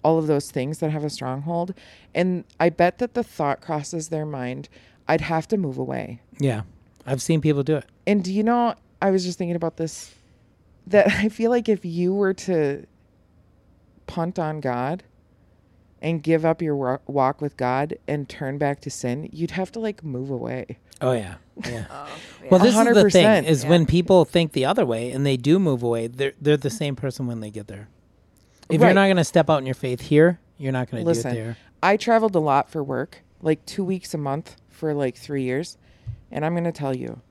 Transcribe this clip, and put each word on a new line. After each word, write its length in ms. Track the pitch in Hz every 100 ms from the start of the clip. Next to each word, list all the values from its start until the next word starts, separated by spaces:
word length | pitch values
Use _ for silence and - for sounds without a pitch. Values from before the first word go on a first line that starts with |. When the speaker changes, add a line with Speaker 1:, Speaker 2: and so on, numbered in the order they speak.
Speaker 1:
all 140 | 151 165
of 80 | 156
those 240 | 147 -
things 280 | 143 131 156
that 120 | 156
have 120 | 151
a 80 | 147
stronghold. 640 | - 127 131 147 170 180 190 - - _
And 300 | - 180 180 - _
I 80 | 170
bet 300 | 170 175 -
that 160 | 247
the 100 | 247
thought 360 | 226 - 143 -
crosses 480 | - 151 143 170 156
their 160 | 160 151
mind, 420 | 143 123 131 143 - _ _ -
"I'd 140 | 160
have 260 | 156 160 -
to 80 | 214
move 220 | 160 131
away." 420 | 131 131 101 117 _ -
Speaker 2:
Yeah. 240 | 139 107 - - _ _ -
I've 160 | 135
seen 180 | - 160
people 220 | 156 143
do 140 | 139 151
it. 100 | - _ -
Speaker 1:
And 160 | 208
do 100 | 180
you 100 | 196
know, 320 | 214 240 240 - _ _
I 80 | 196
was 140 | 190
just 140 | 180 170
thinking 180 | 175 170
about 200 | 165 -
this, 380 | 165 - - _ _ _ _ _ _ _ -
that 200 | 202 196
<laughs> 40 |
I 180 | 190 214
feel 200 | 214 226
like 180 | 240 226
if 160 | 202
you 280 | 175 165 175
were 200 | 196 196
to 500 | 185 - 170 147 143 - _ _ _ _ _ _ _ _ _ _ _ -
punt 320 | - 165 185
on 220 | 156 156
God 420 | 139 123 131 180 - _ _ _ _ _ _ _ _ _
and 220 | 160 165
give 220 | 151 160
up 160 | 160 160
your 140 | 160 143
wa-, 220 | 131 131 -
walk 340 | 139 131 143
with 160 | 147 -
God 400 | 123 127 151 - -
and 220 | 147 139
turn 300 | - 139 139
back 220 | 143 143
to 80 | 143
sin, 380 | - 127 123 -
you'd 200 | 151 165
have 200 | 180 185
to, 80 | 226
like, 240 | 220 208
move 260 | 160 127 135
away. 480 | 127 117 127 - - _ -
Speaker 2:
Oh, 120 | 131
yeah. 240 | 123 95 87 _ -
Yeah. 220 | - 117 -
Speaker 3:
<laughs> 20 |
Oh, 160 | 139 143 156 - - -
Speaker 2:
Well, 100 | 185
Speaker 3:
yeah. 40 | 190
Speaker 2:
this 100 | 208
is 20 |
the 0 |
thing, 0 |
Speaker 1:
A 0 | 233
hundred 80 | 220
percent. 440 | 202 185 202 202 151
Speaker 2:
is 180 | 147
Speaker 3:
Yeah. 60 | 127
Speaker 2:
when 160 | 170 151
people 400 | 175 170 190 151
think 260 | 180 165
the 140 | - 131
other 180 | 214
way 260 | 147 113 120
and 120 | 131
they 140 | 139 131
do 200 | 123 180
move 240 | 180 127
away, 260 | 120 117 117
they're, 260 | 123 139 -
they're 180 | 147 151
the 100 | 143
same 260 | 113 147
person 320 | 131 139 - 123
when 140 | 117
they 100 | 107
get 180 | 107 101
there. 200 | 101 104 _ _ _ _ _ _ _ -
If 100 | 165
you're 80 | 233
Speaker 1:
Right. 60 |
Speaker 2:
not 140 | 190 196
gonna 160 | 180
step 240 | 160 175 151
out 80 | 151
in 80 | 131
your 80 |
faith 260 | 127 131 123
here, 380 | - 151 165 175 _ _
you're 140 | 135
not 180 | 131 123
gonna 140 | -
Speaker 1:
Listen, 300 | 165 117 123
Speaker 2:
do 40 | 117
it 20 |
there. 120 | 113 113 _ _
Speaker 1:
I 140 | 175 202
traveled 360 | - 226 220
a 40 | 180
lot 300 | 156 139 -
for 120 | 160
work, 400 | 143 127 139 - _ _
like, 220 | 160 156 -
two 180 | -
weeks 280 | 180 190 -
a 40 | 160
month 380 | 143 139 - - _
for, 220 | _ 156
like, 220 | 147 131 123
three 260 | - 143
years. 340 | 127 131 175 - _ _ - - _
And 140 | -
I'm 100 | 156
gonna 180 | 170 170
tell 220 | 160 143 127
you 240 | 120 117 _